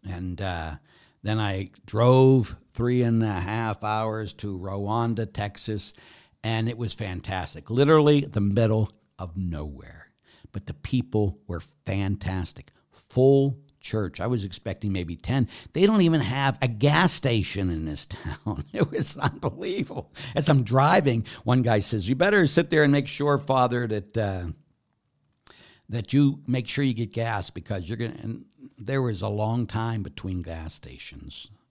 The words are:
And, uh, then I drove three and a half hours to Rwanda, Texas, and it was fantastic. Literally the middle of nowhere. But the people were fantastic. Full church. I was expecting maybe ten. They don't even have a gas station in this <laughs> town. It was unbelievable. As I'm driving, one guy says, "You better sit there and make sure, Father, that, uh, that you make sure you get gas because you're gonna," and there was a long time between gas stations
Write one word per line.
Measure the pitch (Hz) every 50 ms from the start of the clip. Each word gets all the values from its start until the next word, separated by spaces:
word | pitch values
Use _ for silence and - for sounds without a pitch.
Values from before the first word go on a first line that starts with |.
| _
And, | 95 90 87 92 92 90 78
uh, | 101 95 90 85 80 80 76 69 _ _ _ _ _ _ _ _
then | - 104 107 110
I | 107 101 98 95 98 90 _ _ _
drove | - - 107 117 123 127 131 131 131 135 131 113 - - - _ _
three | _ - 117 123 123 123
and | 123 117 113 113
a | 113 110 101 92
half | 87 90 107 113 113 113 104 - -
hours | 107 107 110 110 110 107 110 107 101 -
to | - - 104 98 92
Rwanda, | 87 98 98 98 101 101 107 117 117 117 117 104 113 104
Texas, | - - 104 104 101 - - - 110 104 - - - - - - - - _ _ _ _ -
and | 117 117 113 110 113
it | 120 110
was | 120 - -
fantastic. | - 110 98 92 87 - - 101 92 90 - - - - -
Literally | 110 123 139 143 156 156 151 147 151 143
the | 139 143 - 110
middle | 101 101 98 117 117 110 110 110 110 - _ _ _ _ _ _
of | 92 87 82
nowhere. | 98 95 90 85 78 76 76 71 65 - - - - - _ _ _ _ _ _ _ _ - _
But | - -
the | - -
people | - _ - - 127 117 - - 107 104 98 - - _
were | _ 87 82 - - _ _ _
fantastic. | - 98 98 101 95 98 98 - - 92 92 90 - - - - _ _ _ _ _ _
Full | _ _ _ - - 131 135 139 139 139 139 135 - _ _ _ _
church. | _ - - 110 104 87 - -
I | 90 113
was | 123 117 98
expecting | 98 85 - _ 107 92 - - 104 98
maybe | 95 90 80 87 78
ten. | - - 120 139 123 - - - - - _
They | 156 180
don't | 202 220 208 185
even | 165 165 156
have | 139 - 127 135 139 139 131 -
a | - 131
gas | 117 104 117 143 147 156 190 175
station | - - - 139 120 113 92 - - 95 98 92
in | 85 78 78
this | 80 76 71 -
<laughs> | - - - - - - - _
town. | 107 101 - - -
It | - - 196 -
was | - - - - - -
unbelievable. | - - - - - - - - 185 - - - - - - - - _ _ - - 131 -
As | - 151 156
I'm | 151 139 120
driving, | 101 117 131 139 147 180 196 165 139 120 113 110 - - - -
one | 110 123 131 123
guy | 120 113 104
says, | 98 - - 107 90 95
"You | 131
better | 131 170 196 208 202 180 147
sit | - - 170 -
there | 170 156 151
and | 143 139
make | 143 143 147
sure, | - - 143 147 143 139
Father, | 143 - 131 131 127 123 120 123 120 113
that, | 107 104 98 - _ 113
uh, | 110 101 95 92 87 87 82 _ _ _ _ _ _ _ _ _ _ _ _ _ _ _ _ _ _ - - _ - - - _ _ _
that | 101 117 104 - -
you | 139 143 139 135 - - -
make | 123 127 117 -
sure | - - 143
you | 135 123
get | 107 117 107
gas | - 117 113 113 113 101 90 -
because | - - - - 107 95 87 80
you're | 113 107
gonna," | 117 113 - -
and | - 110 113 117 - _ _ _ 135 120 _ _
there | 110 98 135 139
was | 131 123 110 85
a | 92 104
long | 104 104 107 110 113 120 120 107
time | - 110 113 117 117 107 98
between | 104 - - - 98 92 90
gas | 85 85 82 80 80 82 -
stations | - - 80 78 - - - - 65 69 67 - - - - 104 _ _ _